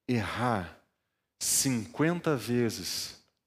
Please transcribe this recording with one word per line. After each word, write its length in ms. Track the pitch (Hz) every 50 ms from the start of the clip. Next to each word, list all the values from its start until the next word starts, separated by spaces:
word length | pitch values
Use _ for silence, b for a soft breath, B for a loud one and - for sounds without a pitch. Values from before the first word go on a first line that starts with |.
| -
errar 720 | - 123 117 101 87 87 104 120 123 117 98 87 82 - - _ _ _ _ _ _ _ _ _ _ _ -
cinquenta 960 | - - - - - 139 127 117 104 - - - 147 165 175 170 - 165 151
vezes 880 | 120 104 113 120 123 120 113 101 92 87 - - - - - - - _ _ _ _ _